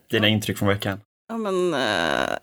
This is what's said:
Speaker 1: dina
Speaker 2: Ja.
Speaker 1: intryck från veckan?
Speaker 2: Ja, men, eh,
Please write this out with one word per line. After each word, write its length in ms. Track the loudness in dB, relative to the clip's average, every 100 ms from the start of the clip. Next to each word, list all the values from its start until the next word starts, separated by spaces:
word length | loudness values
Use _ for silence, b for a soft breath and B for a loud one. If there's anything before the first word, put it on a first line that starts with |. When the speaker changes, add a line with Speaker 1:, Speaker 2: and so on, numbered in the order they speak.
| _
Speaker 1:
dina 180 | 2 4
Speaker 2:
Ja. 40 |
Speaker 1:
intryck 240 | 2 0 0
från 100 | 0
veckan? 320 | 0 -2 -6 -10 _ -12
Speaker 2:
Ja, 80 | -6
men, 380 | -4 -2 0
eh, 600 | 0 0 0 2 0 0 -2